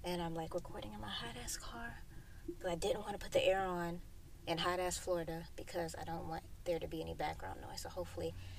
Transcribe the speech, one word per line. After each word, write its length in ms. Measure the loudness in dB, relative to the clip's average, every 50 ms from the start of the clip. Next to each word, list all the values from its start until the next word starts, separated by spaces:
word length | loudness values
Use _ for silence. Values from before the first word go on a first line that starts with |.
| 0
And 180 | 0 0 2
I'm, 140 | 2 0 0
like, 180 | 0 -2 0 0
recording 400 | -2 -2 -2 -6 -6 -6 -6 -6
in 80 | -4
my 80 | -4 -4
hot 260 | -4 -4 -4 -4 -4 -4 -4
ass 140 | -4 -4
car, 440 | -4 -4 -6 -4 -4 -4 -4 -6 -6 -10 -10 -10 -10 -10 -10 -10 -8 -6 -6 -6 -2
cause 100 | 0 0
I 40 | 0
didn't 260 | 4 4 4 4 4
wanna 160 | 2 -2 -2
put 140 | -2 -4 6
the 140 | 6 8 8
air 160 | 10 8 8
on 380 | 6 4 2 2 2 0 0 -2 -6 -8 -10 -10 -10 -10 -12 -8 0
in 100 | 0 2
hot 220 | 4 4 4 4 4
ass 180 | 4 2 2
Florida 460 | 0 2 2 2 2 4 0 -2 -4 -4 -6 -8
because 400 | -8 -6 -2 0 0 0 0 -2 -4
I 60 | -4
don't 240 | -2 -2 -2 -2 -2
want 140 | -2 -4 -4 -6 -10 -6 2
there 160 | 2 2 2
to 80 | 2
be 140 | 0 -2 -2
any 120 | -2 -2 -2
background 460 | 0 0 0 0 -2 -4 -6 -6 -6
noise. 200 | -8 -6 -6 -6
So 80 | -6 -4
hopefully 440 | -2 -2 -4 -2 -2 -2 -2 -2 -2 -4 -8 -8 -10